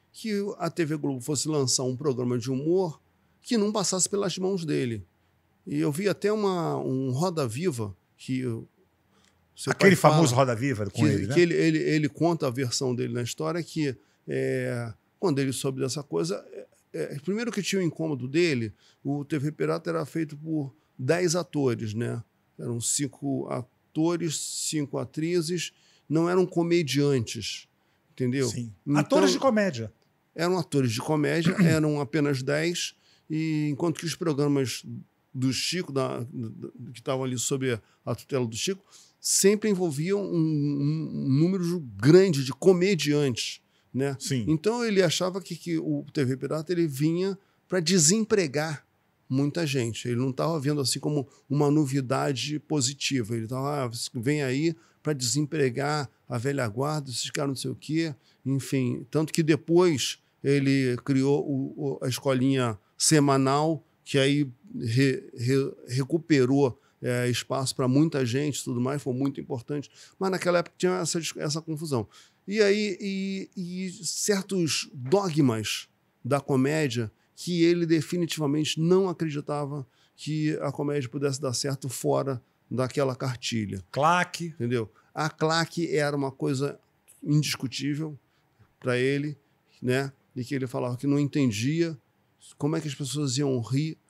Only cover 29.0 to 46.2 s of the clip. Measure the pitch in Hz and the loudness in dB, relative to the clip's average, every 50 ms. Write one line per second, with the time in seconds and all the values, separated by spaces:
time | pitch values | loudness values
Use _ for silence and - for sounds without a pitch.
29 | 147 - 269 294 - - 185 277 269 269 226 214 202 190 143 117 113 107 _ _ | 2 4 4 4 4 4 4 2 2 2 2 2 0 0 -2 -4 -8 -10 _ _
30 | _ _ _ _ _ _ - - 165 175 185 185 156 - - 143 131 120 107 117 | _ _ _ _ _ _ -6 -2 0 0 0 0 -2 0 0 0 2 2 0 -2
31 | - - 156 151 147 143 147 165 165 170 190 208 180 160 160 156 156 151 147 147 | -2 0 0 2 2 2 2 2 2 2 4 4 6 6 6 4 4 2 0 0
32 | 143 - - 160 143 147 143 127 135 143 147 151 160 175 180 175 - - - _ | -2 -2 0 0 2 2 0 0 0 -2 -2 0 0 -2 -2 -4 -6 -8 -10 _
33 | _ _ _ _ _ - 156 156 160 160 156 151 151 147 143 127 165 170 156 - | _ _ _ _ _ -6 -4 -2 -2 0 0 0 0 -2 -2 0 -2 -2 -2 -2
34 | - 165 139 - 175 165 147 131 147 147 143 139 135 117 - - - - 117 120 | -4 -8 -6 -4 -2 -2 0 0 2 2 2 2 0 -2 -4 -10 -12 -12 -14 -14
35 | - _ _ _ _ _ - 131 127 131 123 - - - - 180 180 - 139 135 | -14 _ _ _ _ _ -6 -2 0 0 0 -2 -4 -4 -4 -4 -6 -4 -2 -2
36 | 131 127 135 127 120 123 143 135 117 110 98 - - - - - 120 139 123 - | -2 -2 -4 -6 -8 -8 -8 -8 -8 -8 -10 -12 -14 -14 -14 -14 -16 -16 -16 -10
37 | - 147 135 131 131 127 127 120 - - 143 135 135 131 120 104 - _ _ _ | -6 -4 -2 -2 -2 -4 -4 -4 -2 -2 -2 -2 0 -2 -2 -4 -6 _ _ _
38 | - 123 120 - - - 143 131 127 113 113 107 - - 196 190 _ _ - - | -6 -6 -6 -6 -6 -4 -2 -2 -2 -2 -4 -4 -4 -4 -4 -6 _ _ -20 -20
39 | - _ _ _ - - - - - 196 214 208 - 220 202 180 180 170 139 135 | -20 _ _ _ -2 0 2 6 6 6 6 6 2 0 2 2 0 -2 0 -2
40 | 156 180 196 202 196 170 180 170 160 160 156 147 143 147 143 143 143 147 156 160 | -2 0 0 -2 -2 0 2 2 2 2 2 2 2 0 0 0 0 0 0 -2
41 | 151 - - 147 147 139 131 143 160 180 190 196 175 170 175 180 147 120 101 95 | -4 -6 -6 -4 0 2 4 4 4 4 2 0 0 -2 -2 -4 -6 -8 -6 2
42 | 107 139 160 185 190 196 156 139 135 127 - - - 185 190 170 175 196 202 156 | 6 8 10 10 8 8 2 0 -2 -4 -4 2 6 6 6 6 6 2 2 2
43 | 143 147 147 147 147 135 117 - - - - - _ _ _ _ _ _ - 123 | 2 2 2 2 2 0 0 -2 -4 -8 -8 -12 _ _ _ _ _ _ -4 -2
44 | 135 139 139 - - - 143 127 107 98 156 156 - 208 233 240 233 226 202 190 | -2 -2 -2 -4 -4 -4 -2 -2 0 2 0 2 2 0 0 0 0 2 4 4
45 | 185 165 - - 175 185 180 196 180 - 175 160 - 180 165 160 156 156 147 143 | 4 4 2 0 -2 -2 -4 -6 -8 -10 -12 -10 -6 -4 -2 -2 -2 -2 -4 -4
46 | 143 143 - 156 | -4 -4 -2 0